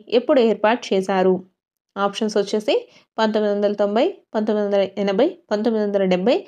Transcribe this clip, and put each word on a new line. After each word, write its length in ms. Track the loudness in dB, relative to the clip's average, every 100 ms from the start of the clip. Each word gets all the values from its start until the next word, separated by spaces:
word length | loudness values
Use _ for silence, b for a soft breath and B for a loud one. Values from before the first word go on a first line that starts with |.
| -2
ఎప్పుడు 300 | -2 2 2
ఏర్పాటు 420 | 2 2 0 0 -2
చేశారు? 420 | -2 0 0 2 0 -4 _ _ _ _ -4
ఆప్షన్స్ 400 | -4 -4 -4 -2
వచ్చేసి 520 | -2 -2 -2 -2 -4 b b -2
పంతొమ్మిది 380 | 0 0 0 0
వందల 180 | 0
తొంభై, 440 | 0 0 0 0 -2 _ -4
పంతొమ్మిది 320 | -2 -2 0
వందల 220 | 0 0 -2
ఎనభై, 400 | -2 0 0 -2 -6
పంతొమ్మిది 340 | -2 0 -2 0
వందల 180 | 0
డెబ్బై, 420 | 0 0 2 0